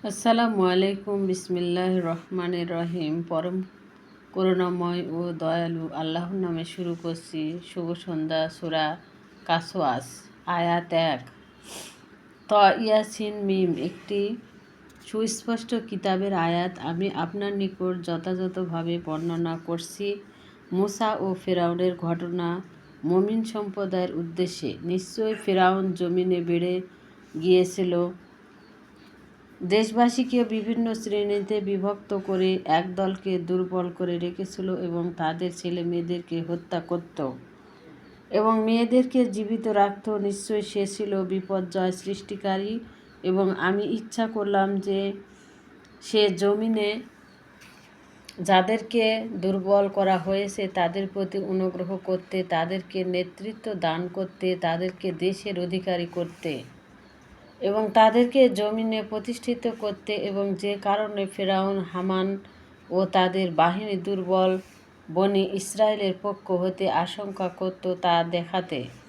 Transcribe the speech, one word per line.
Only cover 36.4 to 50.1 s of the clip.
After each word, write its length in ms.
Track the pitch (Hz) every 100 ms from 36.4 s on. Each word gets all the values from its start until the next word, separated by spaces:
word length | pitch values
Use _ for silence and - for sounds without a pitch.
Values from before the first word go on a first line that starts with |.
হত্যা 380 | 165 170 - 175
করত 500 | 165 175 170 - 135 123 - - - - - - - - -
এবং 340 | 196 214 220
মেয়েদেরকে 600 | 220 226 233 247 254 262
জীবিত 440 | 233 196 208 220 226
রাখত। 400 | 202 202 202 -
নিশ্চয়ই 540 | 214 202 196 - 214
সে 240 | 202 202 196
ছিল 380 | - 208 196
বিপর্যয় 680 | 185 190 185 190 180 190 185
সৃষ্টিকারী 840 | 185 - 196 - 202 196 190 202 226 - - - -
এবং 320 | 180 185 190 180
আমি 260 | 175 202
ইচ্ছা 420 | 208 220 220 - 220
করলাম 520 | 226 202 202 196 196
যে 340 | 196 196 196 196 - - - - - - - -
সে 260 | - 220 208
জমিনে 720 | 175 202 208 226 220 208 220 - - - - - - - - - - - - - -
যাদেরকে 880 | 185 185 196 226 226 233 220 220 226
দুর্বল 560 | 196 185 196 185 202 196
করা 300 | 196 196